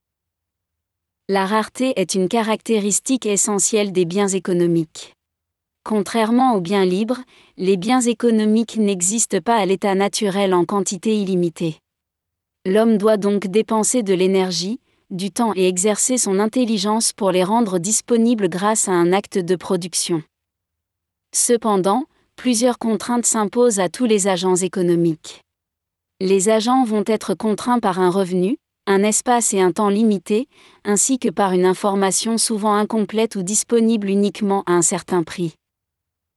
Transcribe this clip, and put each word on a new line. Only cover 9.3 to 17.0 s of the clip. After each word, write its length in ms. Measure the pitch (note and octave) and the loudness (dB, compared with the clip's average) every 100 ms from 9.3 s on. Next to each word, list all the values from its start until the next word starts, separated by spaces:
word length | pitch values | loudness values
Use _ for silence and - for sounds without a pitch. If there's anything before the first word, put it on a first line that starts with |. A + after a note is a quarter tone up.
| F#3+ | -2
pas 160 | G3 A#3 | 0 0
à 100 | F#3 | 2
l'état 300 | F#3+ G3+ F#3+ | 0 0 0
naturel 580 | G3+ - G3+ G3 G3 | 0 -2 -2 0 2
en 120 | F3+ E3 | 2 2
quantité 500 | G3+ F3+ F#3 A3 G#3+ | -2 -2 -4 -2 -2
illimitée. 560 | F#3+ F3+ F3 - E3 D#3 _ _ _ _ _ _ _ _ F#3+ | 0 0 -2 -2 -6 -6 _ _ _ _ _ _ _ _ 0
L'homme 320 | G#3 A3+ G#3+ | 2 4 4
doit 200 | G#3+ G#3+ | 2 2
donc 300 | G3+ G3+ F#3+ | 2 0 0
dépenser 560 | G#3 A3 A3 G3+ B3+ | 0 0 0 0 0
de 100 | G3 | 0
l'énergie, 680 | F3+ F#3 F#3+ F#3 E3 F#3 B3 _ _ - | 2 2 2 0 -4 -6 -8 _ _ -12
du 200 | F3+ G3 | -8 -6
temps 240 | - A3+ F3+ | -2 -2 0
et 120 | F#3 | 0
exercer 500 | F3+ G#3+ G3+ - B3 | 0 0 0 0 0
son 220 | G3+ F#3+ | 0 0
intelligence 760 | A3 B3+ A3+ A3 G#3 A3 | 0 0 0 0 -2 -2